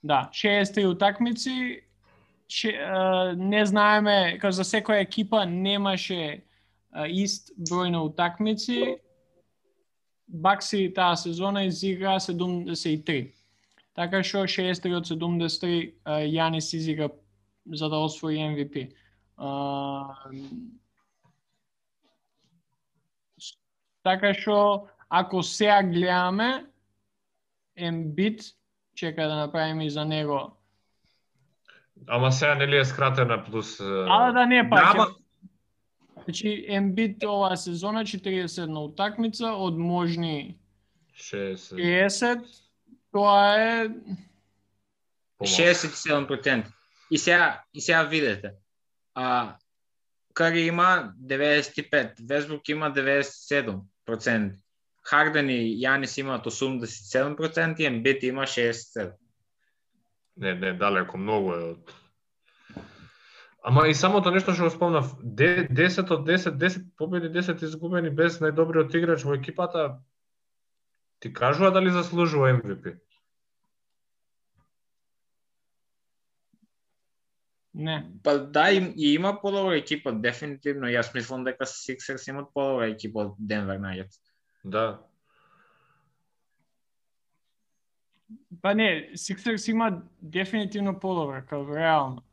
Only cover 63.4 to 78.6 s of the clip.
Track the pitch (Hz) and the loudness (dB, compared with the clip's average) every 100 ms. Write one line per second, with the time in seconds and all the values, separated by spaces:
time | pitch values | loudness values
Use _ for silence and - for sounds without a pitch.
63.4 | - _ - 131 156 151 185 208 180 185 | -20 _ 4 6 6 4 4 4 4 2
64.4 | 190 175 170 165 175 160 131 - 117 104 | 0 2 0 2 2 2 0 -8 -12 2
65.4 | 156 180 165 131 175 185 185 160 147 180 | 4 4 0 2 2 2 0 0 2 2
66.4 | 180 139 175 185 - _ 156 180 170 170 | 0 0 0 -2 -12 _ -4 -2 -2 -4
67.4 | 180 156 156 156 170 180 165 143 170 170 | -2 -4 -6 -8 -4 -2 -2 2 2 2
68.4 | 156 151 165 160 143 170 170 156 135 139 | -2 2 2 2 2 0 2 0 0 -4
69.4 | 135 - 180 170 147 131 _ _ _ _ | -4 -6 -4 -2 -4 -4 _ _ _ _
70.4 | _ _ _ _ _ _ _ _ - 131 | _ _ _ _ _ _ _ _ -14 -2
71.4 | 123 147 190 190 185 180 175 170 170 151 | 0 4 4 4 2 0 -2 0 2 4
72.4 | 131 123 104 95 90 82 _ _ _ _ | 4 4 0 -10 -10 -14 _ _ _ _
73.4 | _ _ _ _ _ _ _ _ _ _ | _ _ _ _ _ _ _ _ _ _
74.4 | _ _ _ _ _ _ _ _ _ _ | _ _ _ _ _ _ _ _ _ _
75.4 | _ _ _ _ _ _ _ _ _ _ | _ _ _ _ _ _ _ _ _ _
76.4 | _ _ _ _ _ _ _ _ _ _ | _ _ _ _ _ _ _ _ _ _
77.4 | _ _ _ 156 156 156 82 90 151 143 | _ _ _ -8 -4 -4 -8 -4 0 0
78.4 | 139 151 | 2 2